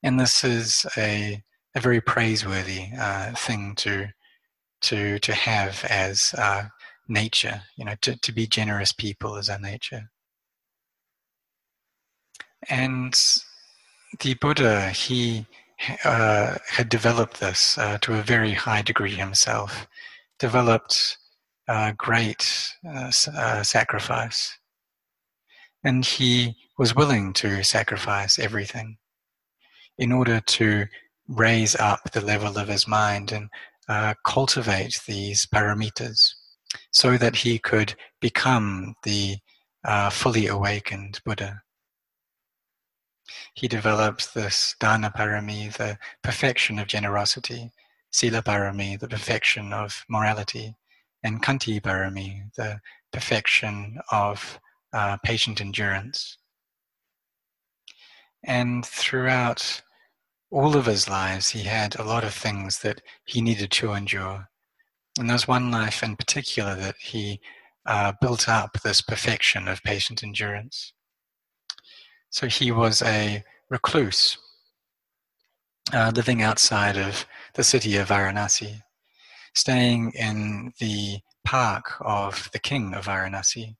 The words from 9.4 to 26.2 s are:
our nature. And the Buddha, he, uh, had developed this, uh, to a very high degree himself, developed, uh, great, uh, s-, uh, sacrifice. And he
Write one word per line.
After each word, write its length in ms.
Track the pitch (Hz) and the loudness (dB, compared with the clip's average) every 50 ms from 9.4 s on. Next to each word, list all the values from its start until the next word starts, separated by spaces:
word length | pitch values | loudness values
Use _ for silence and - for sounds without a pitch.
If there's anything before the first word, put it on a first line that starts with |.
| 98 101 | -6 -6
our 80 | 101 98 | -6 -6
nature. 520 | 101 101 101 120 - - - 117 107 110 _ _ _ _ _ _ _ _ _ _ _ _ _ _ _ _ _ _ _ _ _ _ _ _ _ _ _ _ _ _ _ _ _ _ _ _ _ _ _ _ _ _ _ _ _ - - _ _ _ - - | -8 -10 -10 -10 -10 -10 -10 -10 -12 -14 _ _ _ _ _ _ _ _ _ _ _ _ _ _ _ _ _ _ _ _ _ _ _ _ _ _ _ _ _ _ _ _ _ _ _ _ _ _ _ _ _ _ _ _ _ -20 -20 _ _ _ -8 -4
And 460 | 131 127 127 131 131 127 127 127 123 - - - - - - - - - - _ _ _ _ _ _ _ _ _ - - | -2 0 0 0 -2 -2 -4 0 2 4 6 6 6 4 4 0 -20 -20 -20 _ _ _ _ _ _ _ _ _ -14 -4
the 140 | - 135 131 | -2 -2 0
Buddha, 560 | 123 - 143 151 - 135 117 107 101 98 95 | 2 2 2 4 6 6 6 6 4 2 0
he, 560 | 92 - - - 127 123 120 117 117 110 110 - _ - - _ _ - - - 139 - - | -2 -2 -2 0 0 0 0 0 0 -2 -4 -8 _ -20 -20 _ _ -8 -6 -6 -6 -2 0
uh, 520 | 156 131 113 113 107 107 104 104 - - - - - | 2 4 4 6 6 6 4 4 2 -2 -6 -8 -4
had 200 | - - - 117 | 0 0 2 2
developed 500 | 117 113 107 117 117 113 113 - - - | 2 4 4 4 4 4 2 0 0 -4
this, 380 | - 95 92 - - - - - | -4 -2 2 2 4 2 4 2
uh, 180 | 107 104 104 101 - | 0 -2 0 -2 0
to 160 | - 113 107 | 0 0 0
a 40 | 107 | 2
very 300 | 107 123 113 110 107 101 | 2 4 4 4 2 0
high 300 | 92 - - 110 107 104 | 0 0 0 0 0 2
degree 320 | - 110 - 101 98 101 | 0 0 0 0 0 -2
himself, 720 | 95 98 95 95 - - - 113 110 104 104 - - - - _ - - - - - _ _ _ _ | -4 -6 -2 2 2 2 4 2 -2 -2 -4 -8 -10 -12 -14 _ -20 -20 -20 -20 -20 _ _ _ _
developed, 800 | - 127 110 127 123 117 113 110 - - - - - - - - _ _ _ _ _ _ _ _ _ - | -2 2 4 4 6 6 6 4 4 2 0 2 2 0 -2 -6 _ _ _ _ _ _ _ _ _ -2
uh, 240 | 117 110 107 107 107 | 0 0 0 0 -2
great, 840 | 104 - - 117 117 117 107 - - - - - - - - - _ - | -4 0 2 2 4 4 2 0 -2 -2 -2 0 -2 -4 -6 -8 _ -14
uh, 220 | 170 151 135 127 | -10 -8 -8 -4
s-, 220 | 127 131 - - - | 0 2 2 2 2
uh, 340 | 151 147 127 113 117 104 104 | 0 -2 0 0 0 0 0
sacrifice. 960 | - - 117 - - - 104 98 - 123 120 113 113 - - - - - - _ _ _ _ _ _ _ _ _ _ _ _ _ _ _ _ _ _ _ - - _ _ _ _ | 2 2 2 2 2 0 -4 -2 -2 -2 -2 -2 -4 -4 -4 -6 -6 -8 -14 _ _ _ _ _ _ _ _ _ _ _ _ _ _ _ _ _ _ _ -20 -20 _ _ _ _
And 200 | 147 127 127 127 | 0 2 2 2
he 520 | - - - | 0 0 2